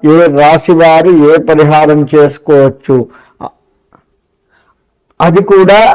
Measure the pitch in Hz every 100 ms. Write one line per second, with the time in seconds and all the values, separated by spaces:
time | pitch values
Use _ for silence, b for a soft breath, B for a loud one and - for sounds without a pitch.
0 | 151 160 170 143 147 160 - 165 165 160
1 | 170 175 147 160 151 156 151 151 151 151
2 | 143 151 143 143 - 143 139 131 - 131
3 | 113 b b b - _ _ _ _ _
4 | _ _ _ _ _ _ _ _ _ _
5 | _ _ 165 170 196 196 185 202 226